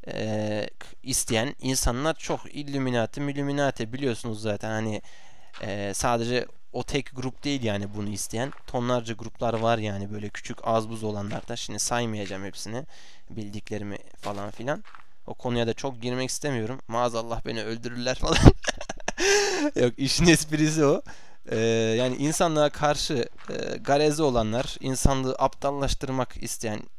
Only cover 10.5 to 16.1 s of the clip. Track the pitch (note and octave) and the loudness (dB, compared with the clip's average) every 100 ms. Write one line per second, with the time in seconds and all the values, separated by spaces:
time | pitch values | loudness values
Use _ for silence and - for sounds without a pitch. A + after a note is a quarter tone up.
10.5 | A#2 A#2+ A2+ A2 A2+ G#2+ G#2 G2+ G#2+ - | -6 2 2 2 -4 -4 -2 -4 -6 -6
11.5 | A#2+ - G#2 - A#2+ A#2 G#2+ F#2+ F#2+ G2 | -6 -6 -4 0 0 0 -2 -4 -6 -6
12.5 | - G2+ A#2 D#3 - - - - A2+ G#2 | -8 -8 -8 -8 -10 -10 -10 -10 -8 -8
13.5 | G#2 - G#2 G#2 G2 - - - G2+ G2+ | -8 -6 -6 -6 -8 -10 -8 -6 -6 -6
14.5 | - B2 D#3+ - - - - - - B2+ | -6 -4 -4 -6 -10 -10 -10 -10 -6 -2
15.5 | A#2+ A#2 A2 C#3 A#2+ A#2+ | 2 2 0 -4 -4 -4